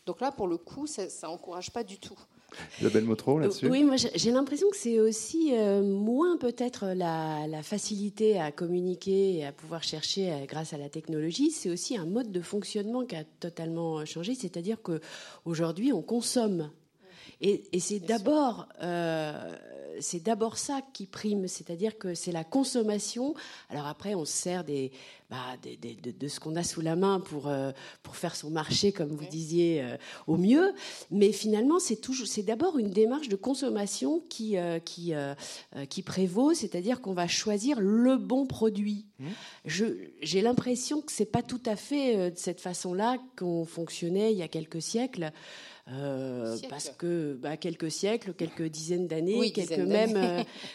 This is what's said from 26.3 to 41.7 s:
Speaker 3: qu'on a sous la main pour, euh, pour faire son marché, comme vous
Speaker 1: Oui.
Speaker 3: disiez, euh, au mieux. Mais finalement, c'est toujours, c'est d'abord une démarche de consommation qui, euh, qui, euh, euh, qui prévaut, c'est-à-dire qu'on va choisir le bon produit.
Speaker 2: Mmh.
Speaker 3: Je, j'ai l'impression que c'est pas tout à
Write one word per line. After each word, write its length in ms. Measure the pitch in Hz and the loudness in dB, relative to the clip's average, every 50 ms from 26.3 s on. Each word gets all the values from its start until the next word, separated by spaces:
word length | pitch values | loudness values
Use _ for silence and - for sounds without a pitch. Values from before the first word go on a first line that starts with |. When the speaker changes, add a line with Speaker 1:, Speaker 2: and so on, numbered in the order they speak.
| - - | -6 -6
Speaker 3:
qu'on 160 | - 156 160 | -6 -4 -2
a 80 | 170 175 | -2 -2
sous 160 | - - 170 | -2 -2 -2
la 160 | 160 160 165 | 0 2 2
main 240 | 175 196 196 196 185 | 4 4 4 4 2
pour, 280 | 190 - 156 143 143 | 0 -4 -8 -6 -2
euh, 240 | 147 139 135 135 135 135 - - - - - - | -2 0 0 0 -2 -4 -8 -12 -18 -18 -20 -20
pour 120 | - - | -16 -10
faire 220 | - 175 170 - | -6 -6 -6 -6
son 120 | - - 151 | -6 -6 -4
marché, 440 | 160 156 151 - - - 202 202 196 | -4 -2 0 0 2 4 4 2 2
comme 160 | - 156 147 | 2 -2 -4
vous 100 | 151 147 151 | -4 -6 -8
Speaker 1:
Oui. 40 | - | -8
Speaker 3:
disiez, 520 | 156 165 165 151 165 175 175 170 165 143 | -8 -8 -4 0 4 4 4 4 4 2
euh, 160 | 127 120 123 - - - - - - | 0 -4 -6 -8 -10 -12 -16 -8 0
au 100 | 151 165 | 2 4
mieux. 360 | 170 185 214 262 320 381 403 381 - - - - - - - | 6 8 8 8 8 8 6 2 -2 -8 -12 -12 -12 -8 0
Mais 220 | 247 202 202 214 208 | 4 6 6 6 6
finalement, 460 | - - 214 214 208 240 285 339 370 | 4 2 2 4 4 6 6 4 4
c'est 180 | - - 220 | 4 2 -2
toujours, 280 | - - 262 262 254 214 | -2 -2 -4 -4 -4 -4
c'est 160 | - - 214 190 | -4 -2 -2 0
d'abord 340 | 208 233 226 330 381 320 | 0 0 2 2 2 2
une 140 | 262 208 202 | 2 2 2
démarche 360 | 180 214 220 226 262 311 302 | 6 6 6 6 4 0 0
de 80 | 233 196 | -2 -2
consommation 840 | 196 - 254 277 254 277 240 214 202 202 202 - - 254 277 311 339 - - | 0 0 0 0 0 0 0 0 0 -2 -2 -2 -2 0 0 0 0 -2 -6
qui, 280 | - - 220 220 202 | -10 -6 -2 0 0
euh, 220 | 180 175 170 170 165 | 0 2 0 -2 -2
qui, 340 | 165 - - 175 170 170 156 | -4 -6 -10 -6 -4 -2 -2
euh, 200 | 147 139 139 139 - - - - - - - - | -2 -2 -4 -4 -8 -10 -12 -14 -14 -16 -14 -10
euh, 100 | 139 139 | -10 -8
qui 180 | - - 196 - | -8 -6 -8 -6
prévaut, 500 | - - 185 190 180 180 226 269 311 339 | -4 0 0 2 2 4 4 4 4 4
c'est-à-dire 480 | 320 220 180 - 175 180 233 247 247 | 2 0 -4 -4 -2 0 0 -2 -2
qu'on 120 | - 190 185 | -2 -4 0
va 140 | 175 175 | 0 0
choisir 540 | 175 - - - 214 208 196 214 285 294 226 | 0 0 0 0 0 0 0 2 0 2 4
le 340 | 190 196 214 233 247 254 262 | 4 4 6 6 6 6 6
bon 300 | 233 196 185 254 269 277 | 4 2 2 2 2 2
produit. 600 | 262 - - 220 220 196 202 208 208 208 202 - - _ - | 0 0 2 2 2 2 2 0 -2 -2 -4 -6 -12 _ -10
Speaker 2:
Mmh. 60 | 131 165 220 - - - - - - | -10 -10 -10 -10 -12 -18 -18 -12 -8
Speaker 3:
Je, 200 | 151 151 185 226 214 120 95 90 - - - | -4 0 0 0 0 0 -4 -8 -14 -12 -8
j'ai 200 | 156 156 170 196 | -4 0 2 4
l'impression 600 | 220 240 247 240 - 247 247 240 - - 302 302 | 4 4 4 2 2 2 0 0 0 -2 -2 -2
que 100 | - - | -2 -4
c'est 140 | - - 202 | 0 -2 0
pas 160 | - - 240 247 | 2 2 0 0
tout 180 | 254 254 233 - | 0 -6 -4 -2
à 100 | 226 | -2